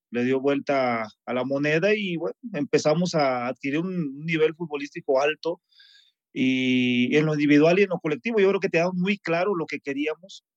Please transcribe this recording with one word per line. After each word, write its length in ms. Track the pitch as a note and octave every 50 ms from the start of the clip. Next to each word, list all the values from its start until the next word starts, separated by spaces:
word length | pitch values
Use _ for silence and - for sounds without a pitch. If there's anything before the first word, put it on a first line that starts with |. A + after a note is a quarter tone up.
| _ -
Le 140 | - A#2+ B2
dio 180 | B2+ C3 C3+
vuelta 680 | C3 C#3+ C#3+ C#3 - - C#3+ C3+ C3 B2 A#2+ A2+ A2 G#2+ - _ -
a 80 | - A#2+
la 100 | B2+ B2
moneda 520 | C3+ C#3 C#3 D3 D3+ D3+ E3 E3+ G3+ G#3+
y, 220 | G#3+ G#3 F#3 E3+
bueno, 180 | D#3+ E3 F#3 - _ - A#3 G3
empezamos 600 | D3 D3 - - D3+ - D3+ D#3 E3 F3+ F3 -
a 320 | D#3+ C#3+ C3+ B2+ B2 A#2+
adquirir 320 | B2+ C3 _ - C#3 C3+ D#3
un, 80 | E3+ F#3+ F#3
un 320 | F3+ D#3+ C#3 C3+ C#3+ D#3
nivel 300 | E3 E3 D#3 D#3 D#3+ D#3+
futbolístico 680 | D#3 F3 D3+ D3 C#3+ C#3+ C#3+ - F3 - - C3+ C3
alto 400 | C#3+ D3+ D#3 - - E3 F3 - _ _ _ _ - _ _ - _ _ _ _ _ _ -
y 800 | - C3 C3 C3 C3 B2+ B2+ B2+ B2+ B2 B2 B2 B2 B2 B2 C#3+
en 100 | D3 D#3
lo 80 | D#3 D3+
individual 460 | D3 D3 C#3+ D3 D3 D3+ E3 F3+ G3
y 40 | G3+
en 60 | F#3
lo 100 | F3 F3
colectivo. 400 | - D#3+ D3+ B2+ - A#3 A#3+ G#3+
Yo 100 | G3 F#3+
creo 100 | G3 G3
que 100 | F3+ F3+
teníamos 260 | F3 E3 E3+ F#3 F#3
muy 220 | F3+ F3+ G3 G#3 G3+
claro 360 | - E3 E3 E3+ F#3 G#3 G3
lo 100 | E3+ D3+
que 120 | - D3 C#3+
queríamos, 640 | - D3 C#3 C#3 D3 D3+ D#3 D#3+ F3 G3 - - _ _ _